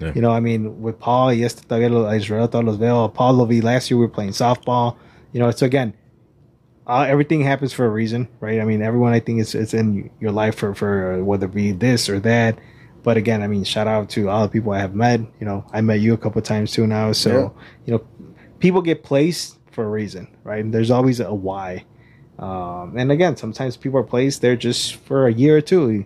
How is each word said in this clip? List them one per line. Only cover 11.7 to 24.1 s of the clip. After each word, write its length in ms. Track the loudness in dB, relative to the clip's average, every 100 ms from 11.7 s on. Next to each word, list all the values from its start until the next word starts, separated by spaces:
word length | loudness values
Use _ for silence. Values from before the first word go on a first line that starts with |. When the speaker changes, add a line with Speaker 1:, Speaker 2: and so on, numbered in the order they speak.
Speaker 2:
this 340 | 0 2 2 0
or 100 | -2
that. 360 | 2 2 2 -2 -10 -20 -20 -4
But 140 | 0 2
again, 260 | 0 -2
I 40 | -2
mean, 180 | -4 -2
shout 220 | -2 0
out 220 | -2 -2
to 180 | -4 -2
all 140 | 0
the 40 | 0
people 240 | 0 -2
I 80 | -2
have 160 | -4 0
met. 240 | 0 0
You 260 | -2 -10 -8
know, 200 | -8 -6
I 80 | -2
met 180 | 0 2
you 140 | 2
a 40 | 2
couple 220 | -2 -4
of 60 | -2
times 260 | -2 -2
too 160 | 0 0
now. 240 | 0 0
So, 180 | 0 2
Speaker 3:
Yeah. 200 | 2 0 -8 -20 -14 -4
Speaker 2:
you 80 | -4
know, 380 | -4 -18 -20 -20 -20 0
people 220 | 2 2
get 220 | 0 -2
placed 540 | 0 2 2 0 -10 -16 _
for 140 | -8
a 60 | -4
reason, 400 | -4 -6 -10 -18 -18 -10
right? 180 | -6
And 100 | -2
there's 160 | 0 4
always 300 | 4 4 2
a 140 | -2
why. 500 | -4 -6 -6 -8 -10 -14 -20 -20 -20 -20 -14
Um, 580 | -10 -8 -8 -10 -10 -6
and 140 | -4
again, 240 | 0 -2 -2
sometimes 400 | -8 -6 -8 -6
people 240 | -4 -4
are 40 |
placed 380 | -2